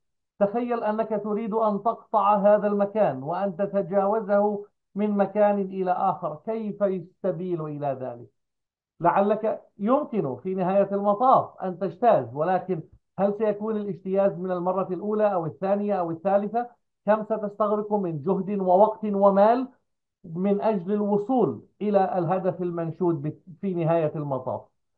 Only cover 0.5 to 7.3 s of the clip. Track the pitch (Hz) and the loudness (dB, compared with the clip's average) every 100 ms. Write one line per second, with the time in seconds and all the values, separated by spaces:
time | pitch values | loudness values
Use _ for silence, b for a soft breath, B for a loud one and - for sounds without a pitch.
0.5 | 226 240 233 208 214 220 208 208 208 226 | 0 -2 -2 -2 -2 -2 -4 -4 -4 -2
1.5 | 220 220 202 226 220 - 170 196 208 196 | 0 0 0 -2 -4 -2 0 4 4 6
2.5 | 208 202 202 202 214 185 131 139 175 202 | 4 2 0 0 2 0 0 -6 -4 -4
3.5 | 170 202 196 165 202 196 226 196 202 208 | -4 -4 -4 -2 0 0 -2 0 2 2
4.5 | 202 - _ _ 196 214 202 190 208 208 | -2 -8 _ _ -4 -2 2 0 4 2
5.5 | 202 190 190 185 180 190 185 165 156 - | 2 -2 -4 -2 0 0 0 -6 -8 -8
6.5 | 226 214 202 202 190 - _ 196 | -6 -6 -2 0 -2 -8 _ -4